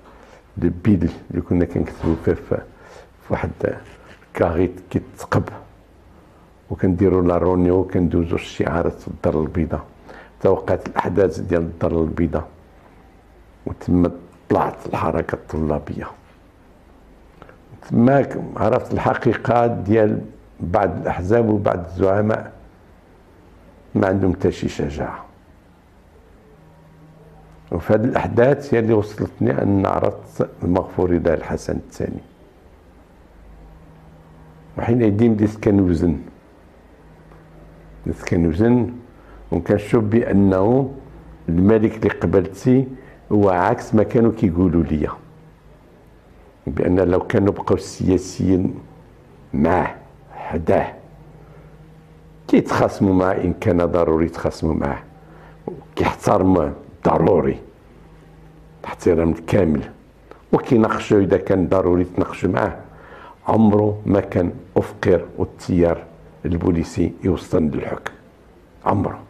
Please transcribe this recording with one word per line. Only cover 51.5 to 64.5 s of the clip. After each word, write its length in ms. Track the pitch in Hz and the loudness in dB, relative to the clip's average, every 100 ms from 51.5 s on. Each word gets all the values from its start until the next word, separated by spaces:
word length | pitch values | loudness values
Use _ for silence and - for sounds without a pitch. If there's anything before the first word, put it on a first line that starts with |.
| - - - - - - - - - - | -20 -20 -20 -20 -20 -20 -20 -20 -20 2
كيتخاصموا 640 | 240 - - 113 - 101 | 2 2 0 0 2 2
معاه 300 | 92 92 - | 4 2 0
إن 100 | 90 | -2
كان 240 | 85 107 87 | -2 0 2
ضروري 480 | 85 85 82 80 82 | 2 2 2 2 0
يتخاصموا 480 | - - - 80 | -2 -6 -4 -2
معاه، 300 | 78 71 65 - - - - - - - 175 - - | -2 -2 -6 -12 -20 -20 -20 -20 -16 -14 -14 -14 -4
كيحترموه 800 | - - - 104 92 90 73 - - - - | -4 -2 0 2 4 2 0 -6 -16 -4 -2
ضروري 540 | - 147 90 67 - - - - - - - - - - - - - | 2 2 2 0 -4 -12 -20 -20 -20 -20 -20 -20 -20 -20 -20 -20 -16
الاحترام 500 | - - - 80 82 | -14 -2 2 2 2
الكامل، 500 | 78 - 104 82 71 - - - _ - - - | -2 0 2 2 0 -4 -16 -20 _ -20 -20 -2
وكيناقشوا 640 | - - 220 110 - - 107 | -2 2 2 4 0 2 2
إذا 180 | 92 92 | 4 2
كان 300 | - 95 85 | 2 0 2
ضروري 340 | 95 87 90 | 2 4 2
يتناقشوا 480 | 90 - 87 - 90 | 0 -2 -4 -2 -2
معاه. 280 | - 104 - - - - - - - - | 0 -2 -4 -16 -20 -20 -20 -20 -12 -2
عمره 540 | 107 107 104 104 104 - | 2 4 2 0 -2 0
ما 140 | 98 | 0
كان 320 | - 104 87 | 0 -2 -2